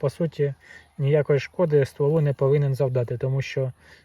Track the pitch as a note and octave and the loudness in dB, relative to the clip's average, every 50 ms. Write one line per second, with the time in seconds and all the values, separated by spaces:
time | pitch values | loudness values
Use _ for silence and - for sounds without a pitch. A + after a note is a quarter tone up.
0 | - C3+ - - E3+ D#3 - - C#3+ C#3+ C3+ - _ - - - - _ _ - | -4 -6 -4 -4 -4 -4 -2 -2 -4 -4 -4 -8 _ -20 -20 -20 -20 _ _ -4
1 | C#3 C#3 D3 D3+ C#3 - D3 C3+ - - _ - F#3 D#3+ D3+ D3 C3+ - - - | -2 2 2 2 2 2 2 0 0 -2 _ -2 0 2 4 2 2 2 -2 -2
2 | D3 C#3+ D#3 E3 D3 C#3+ C3 - C#3 C3+ C#3+ D3 C#3+ C#3 C3+ B2 C#3+ B2+ B2+ C3 | 0 0 2 2 2 0 0 0 2 2 2 2 2 0 0 0 -2 0 0 -2
3 | A#2+ - B2+ A#2+ - C3 C3+ C3+ C3 - - C#3 C3 C3 - _ _ - - - | -2 -4 -4 -4 -4 -2 -2 -2 -4 -4 -4 -4 -4 -6 -6 _ _ -20 -20 -20
4 | _ | _